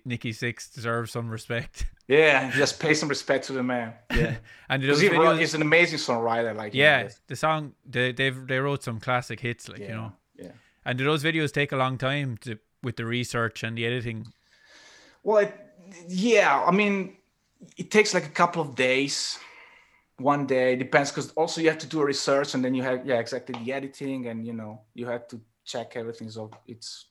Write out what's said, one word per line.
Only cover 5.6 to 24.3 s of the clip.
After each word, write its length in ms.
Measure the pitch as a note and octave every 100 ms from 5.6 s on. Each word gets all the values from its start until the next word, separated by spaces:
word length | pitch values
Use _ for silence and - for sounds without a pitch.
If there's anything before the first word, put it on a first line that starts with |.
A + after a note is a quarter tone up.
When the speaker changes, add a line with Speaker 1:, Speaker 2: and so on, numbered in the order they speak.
Speaker 2:
amazing 360 | D3+ E3 E3+ D#3
songwriter, 560 | - A#2 A#2 A#2 A#2
like, 200 | G#2+ G#2+
you 60 | A2+
know, 40 |
Speaker 1:
yeah, 180 | D3+ C3+
Speaker 2:
that's 160 | G#2 - -
Speaker 1:
the 80 | C3
song, 380 | D#3 D#3 D3 -
they, 280 | C3 B2 B2+
they've, 340 | B2 C3+ C3 C3
they 120 | C3
wrote 220 | C#3+ C#3
some 160 | - A2
classic 400 | C3 B2 - A2
hits, 280 | A#2+ A#2 -
like, 120 | -
you 60 | G2+
Speaker 2:
Yeah, 100 | A2+
Speaker 1:
know. 160 | A2 - _ -
Speaker 2:
yeah. 160 | F2+ - _ _
Speaker 1:
And 140 | - B2
do 60 |
those 200 | C#3 D#3
videos 260 | D#3 D#3+ C#3+
take 200 | D3 C#3+
a 40 | C3+
long 200 | C3 B2+
time 380 | C3 C#3+ C3+ A2+
to, 200 | B2+ G#2+ _ _
with 140 | B2 A2+
the 100 | A2+
research 560 | A#2+ A#2+ B2 A2+ -
and 120 | A2+ A2+
the 100 | A#2
editing? 400 | B2+ A#2 A2 A2 - _ _ _ - - - - _
Speaker 2:
Well, 160 | G3 G#3+
it, 100 | G3 - - _ - - F3
yeah, 540 | F#3 A#3 G#3+ F3 C#3
I 60 | -
mean, 460 | F#3+ G#3 G3 F#3 - _ _ _ _ - -
it 140 | -
takes, 220 | G#3+ G#3
like, 120 | F3+ D3+
a 40 | -
couple 180 | F3 E3+
of 120 | D3 B2
days, 640 | B2+ C3 C#3+ - - - - - - _ _ _ _ -
one 280 | C3 C#3+ C3+
day, 300 | C3 B2+ B2+
depends, 340 | C3 D3+ C#3
'cause 220 | - -
also 280 | - E3+ E3
you 60 | D#3+
have 100 | D#3
to 80 | D#3
do 120 | D#3+
a 20 |
research, 500 | C#3+ C3+ - C#3 C#3+
and 80 | B2+
then 100 | B2+
you 80 | C3
have, 220 | B2+ B2+ C3+
yeah, 120 | A#2+
exactly, 360 | A2+ B2+ - A#2+
the 80 | A#2
editing, 540 | C3+ C3+ - C#3 C3
and, 180 | A#2+